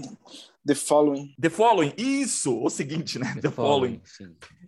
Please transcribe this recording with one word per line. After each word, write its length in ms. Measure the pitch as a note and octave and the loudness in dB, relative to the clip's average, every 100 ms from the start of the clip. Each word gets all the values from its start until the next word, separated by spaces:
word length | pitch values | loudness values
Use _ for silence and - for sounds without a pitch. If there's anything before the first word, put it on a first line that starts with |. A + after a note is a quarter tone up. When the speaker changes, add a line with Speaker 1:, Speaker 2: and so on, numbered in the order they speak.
| D3+ - _ - - _ C#3 | -16 -18 _ -20 -20 _ -2
Speaker 1:
The 80 | |
Following. 600 | C#3 - D3 D3+ C#3 C#3+ - | -2 4 4 4 2 -6 -4
Speaker 2:
The 120 | D#3+ | -4
Following, 420 | E3 A3+ G#3+ D3 - | 4 4 6 2 0
isso! 640 | B3+ C#4 C4+ - D3 A2+ | -2 -2 -2 -2 -2 0
O 80 | C#3 | -2
seguinte, 480 | - D3 D#3+ D#3 - | -4 -6 -6 -6 -6
né? 160 | B2 | -6
Speaker 3:
The 80 | - | -2
Speaker 2:
The 80 | B2+ | -4
Following. 500 | - B2+ C#3+ B2+ A2+ | 0 2 2 2 -4
Speaker 3:
Following, 20 | |
sim. 320 | - - F#2+ E2 - _ | -14 -20 -20 -20 -20 _